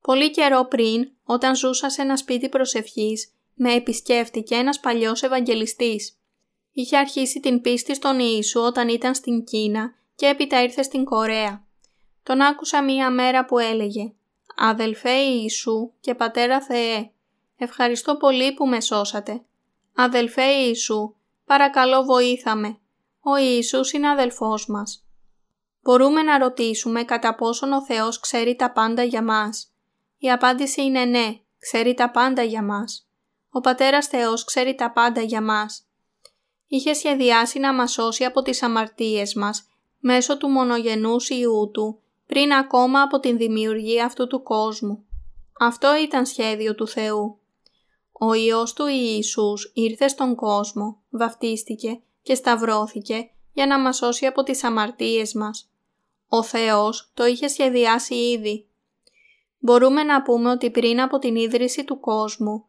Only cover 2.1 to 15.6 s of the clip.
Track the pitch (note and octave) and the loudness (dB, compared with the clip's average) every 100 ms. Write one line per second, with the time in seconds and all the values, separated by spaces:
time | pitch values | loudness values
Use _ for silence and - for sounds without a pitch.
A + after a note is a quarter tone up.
2.1 | C4+ C4+ B3 C4 C4+ B3+ A#3 A3 - G#3+ | -2 -2 -4 0 0 0 -2 -6 -4 -4
3.1 | A3 - _ _ - A#3+ A#3+ A#3+ A3+ - | -4 -10 _ _ -2 2 2 0 -6 0
4.1 | A#3+ A#3 A3+ A3 A#3+ C4 C#4 B3+ A#3 A3+ | 0 0 -6 -4 -2 0 -2 -2 0 0
5.1 | A3 C4 C4 A#3+ A3 A3 - A#3+ G#3 - | -2 -2 -2 0 -2 -2 -2 -2 -2 -8
6.1 | _ _ _ _ _ _ - B3 C#4+ C#4 | _ _ _ _ _ _ -8 0 0 0
7.1 | C#4 C4 C#4+ C#4 B3 A#3+ A#3+ - C#4 C#4 | -2 -4 -2 0 0 0 -2 -2 -4 0
8.1 | C4 A#3+ A3 G#3 A#3 A#3 A#3+ A#3 A#3 B3+ | 0 0 0 -2 0 0 0 -2 0 -2
9.1 | C4 - A#3 A#3 A3 G#3+ G#3+ A3+ _ _ | -4 -4 -4 -2 -4 -2 -2 -6 _ _
10.1 | - C#4 C#4+ C#4+ B3+ B3 B3 C4+ C4+ C4+ | 0 0 0 0 2 0 -2 -4 -2 -2
11.1 | A3 A3 A3 G#3+ G3+ _ _ _ _ _ | 0 0 -2 -4 -8 _ _ _ _ _
12.1 | _ - C4 C#4+ D4 D#4 D4 C#4 C4+ C4 | _ -4 2 2 2 -2 0 0 0 0
13.1 | B3+ B3+ C4 B3+ A#3+ A3+ A3+ G#3 G#3 A3 | 2 2 2 2 0 0 -2 -4 -6 -10
14.1 | _ _ _ _ - A3 A3 A3 G#3+ A#3+ | _ _ _ _ 0 0 2 -2 -2 0
15.1 | C4 C#4 B3 A3 - | 2 2 0 -2 -4